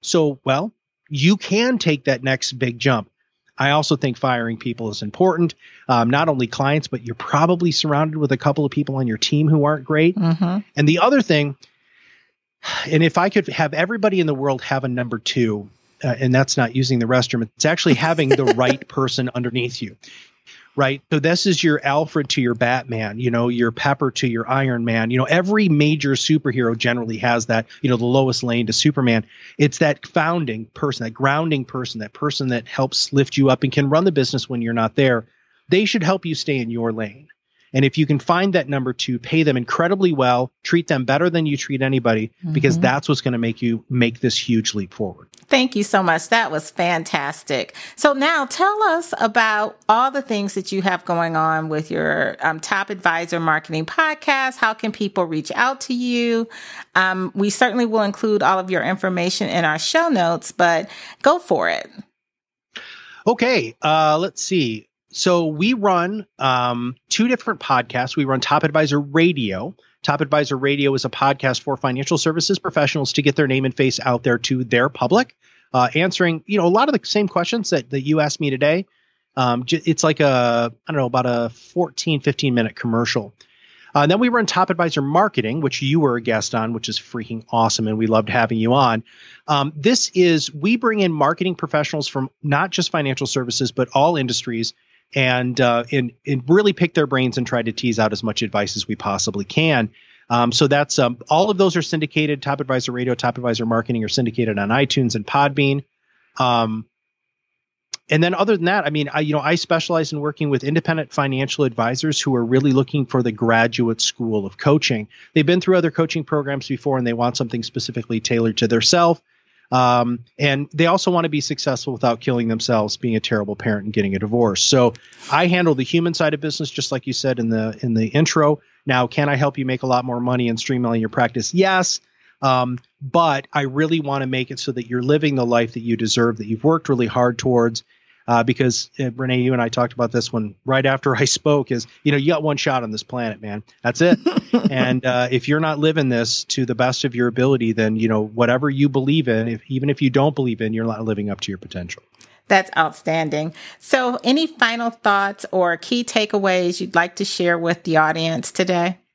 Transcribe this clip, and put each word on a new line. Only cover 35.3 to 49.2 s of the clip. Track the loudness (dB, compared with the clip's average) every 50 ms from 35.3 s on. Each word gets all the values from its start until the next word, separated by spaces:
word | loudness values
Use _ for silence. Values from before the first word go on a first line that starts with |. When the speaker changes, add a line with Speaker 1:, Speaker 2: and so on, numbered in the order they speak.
| _ _ _ _ _ _ _ _
Speaker 1:
They | 2 2 2
should | 2 0 0 2
help | 2 0 0 0
you | -4 -6
stay | -4 -2 -2 -2 -2
in | -2 -4 -4
your | -2 -2 -2 -2
lane. | -4 -6 -8 -10 -14 -20 _ -20 _ _ _ _ _ _ _ 0
And | 2 2
if | 2 2 2
you | 0
can | 2 2 -2
find | 2 2 2 2 2 2 2
that | 0 0 0
number | -4 -4 -2 -4 -4
two, | _ -4 -4 -4 -6
pay | -4 -2 0 2 4
them | 4 2
incredibly | 2 0 -4 -2 0 0 0 2 2 2 2 2
well, | 2 2 2 2 2 0 -4 _ _ _
treat | -2 0 0 0
them | 0 -2 -2 0
better | 0 0 2 2 0
than | 0 0 0
you | 0 -2
treat | -4 -4 -6 -4 -2 -2
anybody, | 0 0 0 2 2 0 0 -2 -6 _ _ -8 -2 -2
because | 2 2 2 2
Speaker 2:
Mm-hmm. | 4 2
Speaker 1:
that's | 2 2 0 0 -2
what's | -2 -2
gonna | 0 -2 -2 -2
make | -2 -4 -4 -2 -2
you | -2 -2 -2 -4 _
make | 0 0 0 0 0 0
this | -2 -2 -2 -2
huge | -2 0 0 0 0 0 -4
leap | -6 -8 -8 -8
forward. | -8 -8 -8 -8 -12 -20 _ -20 -20 -4 _
Speaker 2:
Thank | 2 2 2 2 0
you | -2 -2
so | 2 2 2
much. | 2 2 0 0 0 0
That | 0 0 0 0 -4
was | -6 -6 -6
fantastic. | -4 -2 -2 0 0 -2 -4 -4 -4 -4 -4 -4 -8 -8 -6 -4 -4 -4 -4 -6 -10 -18 -18 -18 -12
So | 0 2 2 2
now | 4 2 0 2 0 -2
tell | -4 -2 0 0 0 2 2 2
us | 2 2 0 -2 -4 -4
about | -2